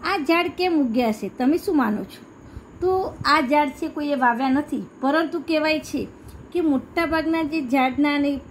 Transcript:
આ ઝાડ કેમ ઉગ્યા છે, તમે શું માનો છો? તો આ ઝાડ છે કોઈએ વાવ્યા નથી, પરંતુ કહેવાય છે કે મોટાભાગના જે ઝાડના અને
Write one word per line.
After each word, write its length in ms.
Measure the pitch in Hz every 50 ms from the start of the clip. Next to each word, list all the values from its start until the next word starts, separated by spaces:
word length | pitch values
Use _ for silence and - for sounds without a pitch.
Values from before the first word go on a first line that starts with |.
| -
આ 140 | 330 381 392
ઝાડ 300 | 285 254 330 339 349 349
કેમ 320 | - - 359 370 339 311
ઉગ્યા 320 | 277 240 220 254 247 226
છે, 180 | 214 214 - 190 - -
તમે 180 | 247 262 311
શું 200 | 349 - 403 349
માનો 280 | 294 247 214 208 202 190
છો? 200 | - - - - - - - - - - - - - - -
તો 340 | 349 370 370 381 381 - - - -
આ 160 | - 285 311
ઝાડ 280 | 294 233 294 294 302 277
છે 200 | - - 330 311
કોઈએ 260 | 311 311 294 285 285
વાવ્યા 340 | 262 254 240 233 226 269 269
નથી, 340 | 262 277 294 294 302 220 190 - - -
પરંતુ 400 | - 262 285 320 339 285 330 339
કહેવાય 380 | 269 - 320 302 294 311 311 311
છે 260 | - - - 269 202 - - - - - - - - -
કે 80 | - 349
મોટાભાગના 800 | 339 320 277 254 - - - 339 339 302 320 320 311 320 330 330
જે 180 | 320 285 311 320 277 233
ઝાડના 460 | 254 277 254 262 254 262 285 294 294
અને 260 | 285 285 285 285 254 - -